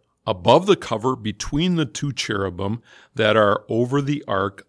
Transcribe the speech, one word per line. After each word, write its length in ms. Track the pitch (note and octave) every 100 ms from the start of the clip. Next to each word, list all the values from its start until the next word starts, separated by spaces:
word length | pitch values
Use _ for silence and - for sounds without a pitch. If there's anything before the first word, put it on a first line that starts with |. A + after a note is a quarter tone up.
| _ _ -
above 400 | F#2+ G#2 C#3+ F#3+
the 100 | E3+
cover 380 | - A2+ B2
between 600 | B2 G#2+ G#2 - C#3+ F3+ E3+
the 100 | C#3
two 260 | - D3
cherubim 680 | - - G2+ F#2+ F2 G2 A2+ _ - _
that 220 | - G#2+ G#2+
are 280 | G#2 - -
over 340 | A2 B2 C#3+
the 220 | C#3 D3 -
ark 400 | G2 G2 -